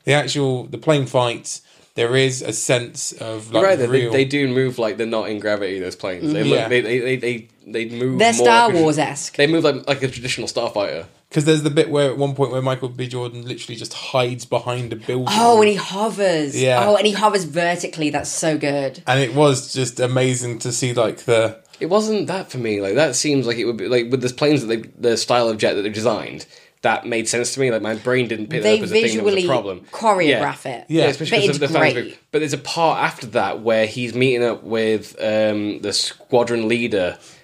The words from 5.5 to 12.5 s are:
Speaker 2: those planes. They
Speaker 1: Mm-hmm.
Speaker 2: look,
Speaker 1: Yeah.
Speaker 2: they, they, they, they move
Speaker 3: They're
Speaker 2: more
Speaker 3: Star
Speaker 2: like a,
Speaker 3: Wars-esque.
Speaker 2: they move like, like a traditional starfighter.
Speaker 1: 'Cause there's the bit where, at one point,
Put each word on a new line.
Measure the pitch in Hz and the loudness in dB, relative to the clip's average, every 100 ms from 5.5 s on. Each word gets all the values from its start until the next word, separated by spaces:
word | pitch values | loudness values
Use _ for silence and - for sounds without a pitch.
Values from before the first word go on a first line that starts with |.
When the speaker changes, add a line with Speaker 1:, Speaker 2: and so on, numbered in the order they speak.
| 104 98 95 | -2 -2 -4
Speaker 2:
those | 90 - | -6 -6
planes. | 101 90 151 | -8 -4 -4
They | 151 | 0
Speaker 1:
Mm-hmm. | 139 | 2
Speaker 2:
look, | 135 | 2
Speaker 1:
Yeah. | 113 | 2
Speaker 2:
they, | 123 | 0
they, | 110 123 120 131 | 0 -2 -2 -2
they, | 117 120 107 _ - | -2 -6 -10 _ -10
they | 113 113 | -6 -6
move | 120 127 131 | -4 -2 2
Speaker 3:
They're | 226 | 2
Speaker 2:
more | 233 240 | 4 6
Speaker 3:
Star | 233 233 | 6 6
Speaker 2:
like | 180 | 4
a, | |
Speaker 3:
Wars-esque. | 156 151 139 139 - - | 2 2 -2 -4 -8 0
Speaker 2:
they | 143 | 2
move | 165 | 4
like, | 156 131 139 | 2 0 -2
like | 135 | -2
a | 135 | -2
traditional | 120 123 - 110 | -4 -6 -6 -4
starfighter. | - 117 104 98 76 90 _ _ | -4 -2 -2 -4 -6 -10 _ _
Speaker 1:
'Cause | 160 | 0
there's | 147 156 | 4 2
the | 147 | 2
bit | 147 - | 2 2
where, | 143 139 | 2 0
at | 123 | 0
one | 139 | -2
point, | 135 131 | 0 -2